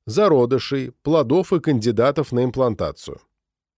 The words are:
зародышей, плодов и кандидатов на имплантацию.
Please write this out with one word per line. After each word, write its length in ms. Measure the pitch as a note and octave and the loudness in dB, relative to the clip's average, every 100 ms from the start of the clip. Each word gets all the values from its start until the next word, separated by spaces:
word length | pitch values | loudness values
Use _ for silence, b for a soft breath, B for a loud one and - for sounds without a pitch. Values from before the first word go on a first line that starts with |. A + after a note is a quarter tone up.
| - | -6
зародышей, 840 | A#2 G#3 C#3+ A#2+ C3 - C#3 B2+ - | 0 4 4 4 0 -2 -6 -6 -8
плодов 500 | - D#3+ A#2+ D#3+ F#3 | -2 0 2 0 0
и 80 | F3 | -2
кандидатов 720 | - C3 A2+ G#2+ B2 C#3+ C#3+ | 0 0 0 2 2 0 -2
на 120 | B2 | -2
имплантацию. 760 | B2+ B2+ B2+ G#2 E2 - - - _ _ _ _ _ | -2 0 -2 -2 -6 -8 -14 -16 _ _ _ _ _